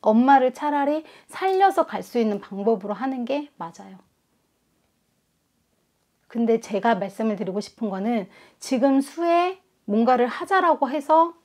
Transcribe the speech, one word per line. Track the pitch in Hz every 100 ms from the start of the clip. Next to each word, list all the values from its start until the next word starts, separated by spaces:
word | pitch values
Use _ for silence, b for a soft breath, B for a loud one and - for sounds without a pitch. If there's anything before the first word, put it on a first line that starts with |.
엄마를 | 214 220 254 269 254
차라리 | 254 294 294 285 311 311 B B
살려서 | - 381 381 392 381 320
갈 | 208
수 | 185 240
있는 | 220 202
방법으로 | - 196 202 220 202
하는 | 202 262 262 240
게 | 285 294 _
맞아요. | 170 170 196 190 _ _ _ _ _ _ _ _ _ _ _ _ _ _ _ _ _ _ _ _ _ _ _
근데 | 226 233 226
제가 | - 202 190 185
말씀을 | 196 - 220 208
드리고 | 190 190
싶은 | - _ 220
거는 | 190 208 240 190 b b b
지금 | - 254 277 269
수에 | 277 - 339 339 359 381 _ _ -
뭔가를 | 208 233 254 240
하자라고 | - 349 381 339 302 254
해서 | 277 277 320 339 -